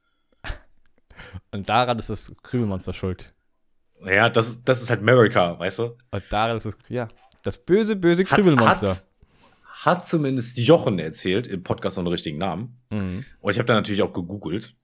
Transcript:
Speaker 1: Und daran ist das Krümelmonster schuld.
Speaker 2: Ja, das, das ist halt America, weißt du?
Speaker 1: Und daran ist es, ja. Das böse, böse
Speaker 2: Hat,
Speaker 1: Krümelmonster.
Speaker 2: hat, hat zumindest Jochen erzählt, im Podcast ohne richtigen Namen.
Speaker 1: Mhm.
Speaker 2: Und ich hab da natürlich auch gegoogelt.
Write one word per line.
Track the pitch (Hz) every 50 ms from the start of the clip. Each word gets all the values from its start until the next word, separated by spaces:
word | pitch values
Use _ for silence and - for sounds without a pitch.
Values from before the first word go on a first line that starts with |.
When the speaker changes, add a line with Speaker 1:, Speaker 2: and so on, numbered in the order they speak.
| _ _ _ _ _ _ _ _ - - - - - _ _ _ _ _ _ _ _ _ _ - - - - 87 - _
Speaker 1:
Und | - 101 92 -
daran | 104 120 127 123 123 110
ist | - -
das | 107 - - - - -
Krümelmonster | - - - 123 117 104 95 92 - - 87
schuld. | - - 95 90 - - - _ _ _ _ _ _ _ _ _ _ _ _ _ _
Speaker 2:
Ja, | - 95 92 101 113 117
das, | - 117 110 117 123 - -
das | - 131 123
ist | 117 117
halt | 120 98
America, | 101 113 127 127 110 101 - 104 90 87 85 -
weißt | 85 95 - -
du? | 117 117 117 - _ _
Speaker 1:
Und | - 101 - -
daran | 107 104 110 117 117
ist | 110 -
es, | 110 - - _ -
ja. | 117 123 117 107 - _ _ _ _ _
Das | - 104 - -
böse, | _ - 175 214 220 208 220
böse | 190 175 170 170 170 190
Speaker 2:
Hat, | -
Speaker 1:
Krümelmonster. | - - 202 180 147 123 113 104 - - 104 98
Speaker 2:
hat, | 92 - - _ _ _ _ _ _ _ _ _ _ _ _ - - - -
hat | 151 180 175 -
zumindest | - - 160 147 135 135 127 120 - -
Jochen | 123 117 131 147 123 - 131 101 85
erzählt, | 78 82 - - - 92 92 107 127
im | - 98 90
Podcast | - - 110 - - 95 - 98
ohne | 87 87
richtigen | 87 85 - 82 73 76
Namen. | 92 95 - 92 123 - - _ _ _
Speaker 1:
Mhm. | 110 107 95 92 90 98 131 - - _
Speaker 2:
Und | - 104
ich | 98 117
hab | 123
da | 123 120
natürlich | 107 95 107 104 98
auch | 95 92 -
gegoogelt. | 98 87 85 101 104 - 78 85 101 - - _ _